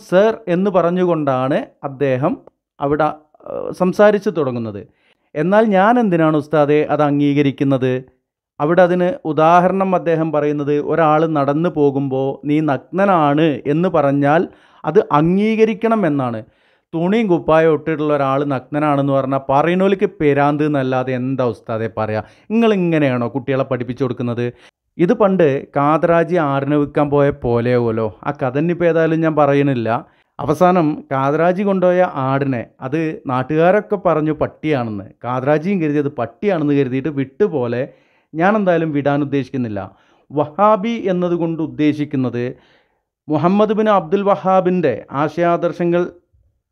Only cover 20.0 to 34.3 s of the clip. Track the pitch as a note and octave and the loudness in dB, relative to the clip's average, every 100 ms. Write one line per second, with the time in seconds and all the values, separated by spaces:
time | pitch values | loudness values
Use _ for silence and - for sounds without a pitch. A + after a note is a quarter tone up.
20 | G3+ - D3+ C#3+ C#3+ D3 D3+ D3 C3 C3 | -2 0 0 2 2 2 0 -2 -2 -2
21 | B2+ B2+ B2+ C3 B2 G#2+ - A2+ A2 G#2 | -4 -4 -4 -2 -2 -4 -6 -6 -6 -4
22 | G#2+ G#2+ - _ - A3 A3+ G#3 F3 D#3+ | -4 -4 -6 _ -4 0 2 2 0 0
23 | C#3 B2 A#2+ C3+ B2 C3 C3 B2+ A#2+ A#2+ | 0 0 -4 -6 -4 -4 -2 -4 -6 -4
24 | C3 F#2+ A#2+ A#2 A#2+ - - _ _ - | -4 -4 -6 -4 -6 -8 -20 _ _ 0
25 | F3 A3+ G3+ F#3+ D#3 C3+ - C#3+ C#3+ D#3 | 2 4 2 4 2 2 -4 -2 0 2
26 | E3+ E3+ D#3+ F3 D3 C#3 C#3 D3 C#3+ D3+ | 2 2 2 0 0 -2 0 0 0 0
27 | C#3+ C#3+ C#3+ C#3+ B2 A#2 A#2+ B2 A#2+ A2+ | 0 2 2 0 -2 0 0 0 0 -2
28 | A2 - - C#3+ C3 C3 E3 E3+ E3+ D#3+ | -4 -6 -8 -4 -4 -2 -2 0 0 2
29 | D#3+ D#3+ D#3+ D3 C#3+ C#3+ C#3+ B2+ A2+ A#2+ | 0 0 0 2 2 2 2 0 -2 -4
30 | - _ _ - - D3+ F3+ F3+ D3+ D#3 | -6 _ _ -8 -4 2 4 4 0 -2
31 | - C3+ C3+ D3+ E3+ F#3 G3+ F#3+ F3+ F3+ | -6 -4 -2 0 0 0 -2 0 2 2
32 | F3+ C#3+ C3 C3+ C#3 B2 A2 _ B2+ D3+ | 0 -2 -2 -2 -2 -4 -6 _ -8 -4
33 | D#3 - - B2+ C3 D#3 E3+ G#3 G#3 G3+ | -4 -6 -6 -4 -2 2 2 2 0 -2
34 | F#3 D#3 D#3 | 0 0 0